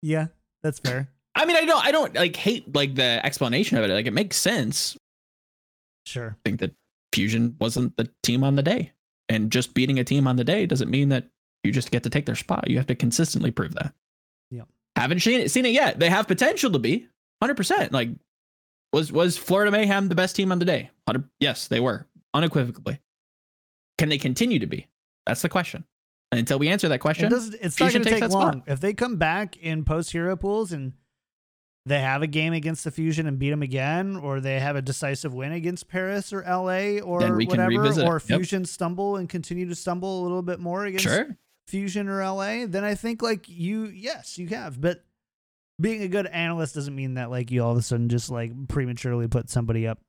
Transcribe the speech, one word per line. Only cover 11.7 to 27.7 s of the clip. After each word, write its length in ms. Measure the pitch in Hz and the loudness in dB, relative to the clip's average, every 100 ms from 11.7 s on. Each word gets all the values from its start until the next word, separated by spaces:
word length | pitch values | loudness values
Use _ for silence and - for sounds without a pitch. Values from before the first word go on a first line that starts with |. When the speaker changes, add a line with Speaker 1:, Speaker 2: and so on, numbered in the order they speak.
Speaker 2:
just 220 | 127 120 | 0 2
get 100 | 120 | 0
to 80 | - | 2
take 160 | 143 143 | -2 0
their 80 | |
spot. 340 | 113 - - - | -4 -2 -2 0
You 100 | - | 0
have 100 | 135 | 0
to 80 | 123 | 2
consistently 560 | 123 - 160 - 123 | 2 2 0 2 0
prove 220 | 113 82 | 0 -4
that. 200 | - 147 - _ _ _ _ _ | -4 -8 -8 _ _ _ _ _
Speaker 1:
Yeah. 120 | 123 110 _ _ - | -14 -14 _ _ -2
Speaker 2:
Haven't 240 | 127 175 | 0 2
seen 200 | 226 247 | 4 2
it, 100 | - | 2
seen 120 | 262 254 | 2 4
it 60 | |
yet. 280 | 240 262 - | 4 4 4
They 100 | 165 | 4
have 160 | 190 220 | 4 2
potential 460 | 185 262 415 269 | 2 2 2 2
to 60 | 160 | 2
be, 260 | 113 185 - _ _ _ | 2 0 -2 _ _ _
hundred 160 | 233 285 | -2 0
percent. 360 | 196 403 - | 2 2 2
Like, 160 | 135 233 - _ _ _ _ _ _ _ | 0 0 -4 _ _ _ _ _ _ _
was, 200 | 147 156 | 0 2
was 240 | 151 180 170 | 4 4 2
Florida 340 | - 190 208 | 2 4 6
Mayhem 380 | 208 208 196 196 | 4 4 4 2
the 80 | 175 | 2
best 180 | 185 | 0
team 160 | - 190 | 2 2
on 80 | 180 | 2
the 60 | |
day? 260 | 175 147 - _ - | 2 0 -2 _ -2
Hundred, 220 | 131 139 _ | -2 -4 _
yes, 300 | 143 120 - | 0 0 0
they 100 | 104 | 0
were, 300 | 131 104 - - _ | 2 -2 -8 -20 _
unequivocally. 640 | 143 160 156 123 - - 139 _ _ _ _ _ _ _ _ _ - | 0 2 2 0 -4 -6 -8 _ _ _ _ _ _ _ _ _ -2
Can 100 | 156 | 0
they 100 | 147 | 2
continue 400 | 139 127 240 190 | 0 0 2 2
to 80 | 78 | 0
be? 220 | 78 - _ _ _ - | -6 -10 _ _ _ -4
That's 160 | 123 | -2
the 60 | 170 | 0
question. 360 | 185 170 - - _ _ _ _ | -2 -2 -8 -16 _ _ _ _
And 60 | 123 | -2
until 180 | 117 139 | 0 2
we 100 | 147 | 2
answer 200 | 202 170 | 2 2
that 100 | 131 | 2
question, 260 | 151 156 165 | 0 2 2
Speaker 1:
It 40 | |
doesn't, 240 | 247 226 | 2 0
it's 240 | 214 185 | -6 -6